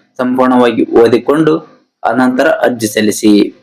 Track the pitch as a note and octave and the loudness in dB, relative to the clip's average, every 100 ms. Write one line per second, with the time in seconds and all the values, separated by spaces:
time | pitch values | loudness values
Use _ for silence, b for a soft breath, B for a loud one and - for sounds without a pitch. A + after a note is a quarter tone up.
0 | B - B2+ B2+ B2+ B2+ A#2+ A2+ - - | B -8 -4 0 0 2 2 0 0 2
1 | A#2 A#2+ A#2+ D3 D#3 D#3+ - _ _ _ | 4 2 0 0 0 -2 -6 _ _ _
2 | - A#2 B2+ B2+ C#3 - A#2 B2 A2 A2 | -6 -2 -2 0 -2 0 -2 -2 -6 -2
3 | G#2+ G2 G#2+ G2+ G#2 - | -2 -2 2 2 2 -4